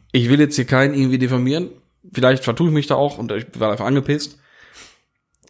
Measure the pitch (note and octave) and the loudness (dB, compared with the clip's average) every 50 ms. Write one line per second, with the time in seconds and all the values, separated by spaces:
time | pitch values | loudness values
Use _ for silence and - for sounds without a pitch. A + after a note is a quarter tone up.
0 | _ _ - B2+ A#2+ A#2 C3+ C#3+ D3+ C#3+ - - B2 - C3+ C3 C3+ C#3+ D3 C#3 | _ _ 0 0 2 4 4 4 4 2 2 -2 -2 0 2 2 2 2 2 0
1 | C3+ B2+ C3 B2+ B2+ A#2+ C3 B2 B2 C3 C#3+ E3+ F3+ F#3 - - _ _ _ _ | 0 0 0 0 0 0 0 0 0 0 -2 -2 -4 -8 -12 -18 _ _ _ _
2 | _ - - - B2+ B2+ C3+ C3 - B2+ A2+ - E3+ E3+ D#3 D3+ C#3+ - C#3+ B2+ | _ -14 -4 0 2 2 2 2 0 -2 -2 0 2 2 2 0 0 0 0 0
3 | C#3+ C#3+ - - A2+ A2 G#2+ G#2+ A#2+ - - - A2 G#2+ G#2 A#2 G#2 A#2 C#3 C#3+ | 0 -2 -4 -6 -8 -6 -6 -6 -8 -10 -6 -4 -2 -2 -2 -2 -2 -2 0 0
4 | C3+ - D3 D3+ - - - _ _ _ _ _ - - - - - - _ _ | 0 -2 -4 -4 -6 -8 -14 _ _ _ _ _ -20 -20 -20 -20 -20 -20 _ _
5 | _ _ _ _ _ _ _ _ _ - | _ _ _ _ _ _ _ _ _ -20